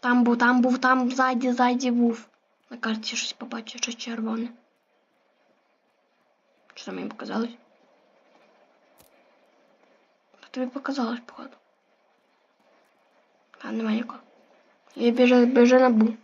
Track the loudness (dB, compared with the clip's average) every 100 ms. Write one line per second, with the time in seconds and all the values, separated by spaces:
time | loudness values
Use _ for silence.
0 | 2 2 4 4 4 4 2 2 2 2
1 | 0 0 -2 0 -2 0 0 0 0 2
2 | 2 0 -10 _ _ _ _ -12 -8 -6
3 | -8 -8 -10 -10 -12 -14 -14 -10 -10 -10
4 | -12 -8 -6 -6 -8 -12 _ _ _ _
5 | _ _ _ _ _ _ _ _ _ _
6 | _ _ _ _ _ _ _ -20 -16 -12
7 | -12 -14 -10 -8 -8 -10 _ _ _ _
8 | _ _ _ _ _ _ _ _ _ _
9 | _ _ _ _ _ _ _ _ _ _
10 | _ _ _ _ -16 -8 -8 -8 -10 -6
11 | -6 -6 -12 -20 -20 _ _ _ _ _
12 | _ _ _ _ _ _ _ _ _ _
13 | _ _ _ _ _ _ -10 -8 -4 -4
14 | -6 -14 _ _ _ _ _ _ _ -2
15 | 0 4 4 6 4 6 6 6 6 4
16 | 2 0